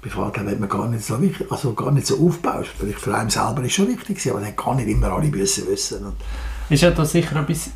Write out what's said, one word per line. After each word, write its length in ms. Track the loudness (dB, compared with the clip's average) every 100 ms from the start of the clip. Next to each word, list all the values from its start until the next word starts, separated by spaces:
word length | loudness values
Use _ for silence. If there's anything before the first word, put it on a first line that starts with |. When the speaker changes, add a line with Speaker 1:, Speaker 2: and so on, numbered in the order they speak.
Speaker 1:
Privatleben 480 | -8 -6 -4 -4 -4
hat 100 | -2
man 80 | -2
gar 220 | -2 -2
nicht 160 | -2 -2
so 160 | 2
wichtig, 260 | 2 0 -6
also 220 | -2 -2
gar 160 | -2 2
nicht 140 | 2 2
so 80 | 4 4
aufgebaut. 380 | 4 -2 -2 -6 -4
Vielleicht 220 | -4 -4
für 160 | -2 -2
einen 140 | 0
selber 340 | 0 0 0
ist 80 | 0
schon 160 | 2 2
wichtig 300 | 2 -4 -4
gewesen, 140 | -2
aber 80 | -2
das 80 | -4
hat 80 | -4
gar 180 | -2 0
nicht 140 | 2
immer 240 | 2 2
alle 160 | 2 2
müssen 360 | 2 0 0 0
wissen. 360 | -2 -2 -6 -6
Und 80 | -8 -8 -6 -6 -8 2
Speaker 2:
Ist 120 | 6
ja 100 | 6
da 140 | 4 4
sicher 320 | 2 2 0
etwas 320 | 0 -2 -4